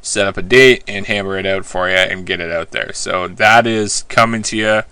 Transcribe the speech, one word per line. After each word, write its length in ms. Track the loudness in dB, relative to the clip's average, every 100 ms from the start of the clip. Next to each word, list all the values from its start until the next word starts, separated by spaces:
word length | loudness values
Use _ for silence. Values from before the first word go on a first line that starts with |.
set 260 | -6 -2 -2
up 100 | -2
a 40 |
date 400 | 2 6 6 6 -2
and 180 | -8 -4
hammer 320 | -4 -2 -4
it 80 | -2
out 200 | -4 -4
for 240 | -4 0
you 60 | 2
and 300 | 0 -2 -6
get 140 | -6
it 120 | -4
out 200 | -6 -6
there. 220 | -8 -8
So 340 | -8 -6 -4 -4
that 400 | 2 4 6 4
is 360 | -2 -2 -4
coming 380 | -4 0 0 0
to 120 | -4 -2
you. 280 | 0 0 -2